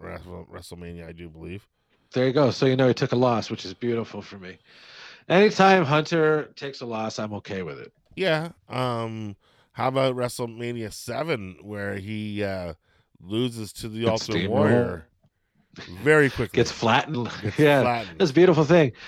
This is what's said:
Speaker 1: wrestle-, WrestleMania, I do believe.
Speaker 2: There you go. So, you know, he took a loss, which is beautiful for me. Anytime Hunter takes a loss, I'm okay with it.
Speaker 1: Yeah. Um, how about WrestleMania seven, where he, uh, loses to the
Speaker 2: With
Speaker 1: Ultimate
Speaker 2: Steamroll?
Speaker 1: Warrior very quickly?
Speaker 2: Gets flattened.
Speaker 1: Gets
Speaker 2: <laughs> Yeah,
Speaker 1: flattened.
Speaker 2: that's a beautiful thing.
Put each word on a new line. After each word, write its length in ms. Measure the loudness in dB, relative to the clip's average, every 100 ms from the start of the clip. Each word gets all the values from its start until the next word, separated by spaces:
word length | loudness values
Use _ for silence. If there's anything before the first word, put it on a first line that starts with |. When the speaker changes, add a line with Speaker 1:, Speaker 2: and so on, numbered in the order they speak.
Speaker 1:
wrestle-, 480 | -14 -14 -14 -16 -16
WrestleMania, 540 | -18 -18 -16 -14 -14 -16
I 60 |
do 160 | -16 -18
believe. 400 | -16 -14 -14 -16 _ _ _ _
Speaker 2:
There 140 | 0 2
you 60 |
go. 180 | 4 2
So, 160 | 2 2
you 80 |
know, 140 | 4 4
he 60 |
took 180 | 2 0
a 40 | 2
loss, 340 | 2 2 -2
which 140 | -8
is 80 | -10
beautiful 480 | -8 -4 -4 -6 -10
for 160 | -14 -16
me. 220 | -16 -18 _ -20 -20 -20 -20 -16 0
Anytime 560 | 4 4 6 6 6
Hunter 640 | 4 2 2 2 2 2 -2 -12
takes 240 | -14 -12
a 60 | -8
loss, 340 | -6 -6 -6
I'm 120 | -8
okay 280 | -8 -8 -8
with 160 | -8 -12
it. 140 | -16 _ _ -4
Speaker 1:
Yeah. 320 | -2 -2 -4 -12 -10
Um, 680 | -4 -4 -4 -6 -8 -10 -12 _ _ _
how 160 | -4 -2
about 300 | 0 0 0
WrestleMania 760 | -4 -4 -10 -8 -8 -8 -10
seven, 600 | -12 -10 -6 -4 -4 -6 -14
where 320 | -12 -8 -6
he, 480 | -8 -8 -8 -8 -6
uh, 320 | -6 -6 -8 -12 _ _ _ _
loses 500 | -6 -4 -4 -6 -12
to 140 | -12 -12
the 160 | -4
Speaker 2:
With 80 | -2
Speaker 1:
Ultimate 240 | -2 -2 -4
Speaker 2:
Steamroll? 100 | -2
Speaker 1:
Warrior 580 | 2 4 4 0 -6 -14 _ _ _ _ _ _ -20 -16 -2
very 280 | 4 6 4
quickly? 260 | 2 -2 0
Speaker 2:
Gets 160 | 0
flattened. 560 | 0 2 2 2 -4 -6 -6
Speaker 1:
Gets 160 | -4 4
Speaker 2:
<laughs> 20 |
Yeah, 220 | 6 6
Speaker 1:
flattened. 360 | 4 0 -6 0
Speaker 2:
that's 140 | 2
a 20 |
beautiful 300 | 6 8 6
thing. 260 | 6 6 6 0